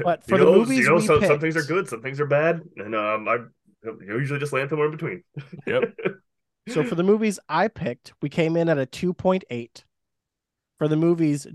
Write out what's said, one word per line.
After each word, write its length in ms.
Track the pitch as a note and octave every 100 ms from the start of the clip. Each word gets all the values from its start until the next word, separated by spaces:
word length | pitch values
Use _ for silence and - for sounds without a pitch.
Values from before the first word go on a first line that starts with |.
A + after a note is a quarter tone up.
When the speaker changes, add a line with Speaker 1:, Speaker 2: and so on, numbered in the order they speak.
Speaker 1:
But 160 | F3 E3
Speaker 2:
You 80 | -
Speaker 1:
for 80 | F#3+
the 80 | F3+
Speaker 2:
know, 80 | G3
Speaker 1:
movies 220 | A#3 C4
Speaker 2:
you 100 | A3
know, 60 | D#3
Speaker 1:
we 60 | G#3+
Speaker 2:
some, 180 | D3+ G3+
some 140 | D3
things 160 | D#3+ D#3+
are 40 |
Speaker 1:
picked 80 | C#3+
Speaker 2:
good, 180 | F3 F#3+
some 120 | A#2
things 180 | C3 C3+
are 60 | D3
bad, 360 | C#3+ D#3+ E3+ - -
and, 180 | G#2 A2
um, 320 | G#2 G#2+ G#2+
I 100 | A#2 A#2 _ _ _ A2+ G#2+ F#2+
usually 340 | A2+ C#3 C#3
just 140 | C#3+
land 160 | C3 C#3
somewhere 180 | D3+ D3+
in 40 | D#3
between. 280 | D#3+ F#2 _ - - D#3 -
Speaker 3:
Yep. 260 | B2+ A3+ -
Speaker 2:
<laughs> 40 | - - _ _ _ _ -
Speaker 1:
So 160 | E3+
for 100 | C3
the 100 | E3+
movies 360 | F#3 G#3+ A3 F#3 -
I 180 | D#3 G#3
picked, 460 | - C#3+ B2 - -
we 80 | D3
came 260 | - D#3+ E3
in 140 | E3
at 80 | D3
a 80 | C3
two 260 | - F3+
point 320 | F3+ F#3 F#3 -
eight. 360 | A#2+ A#2 - _ _ _ _ _ _ _ _ _ -
For 100 | D3+
the 100 | D#3
movies 500 | E3+ E3+ D#3+ D3 -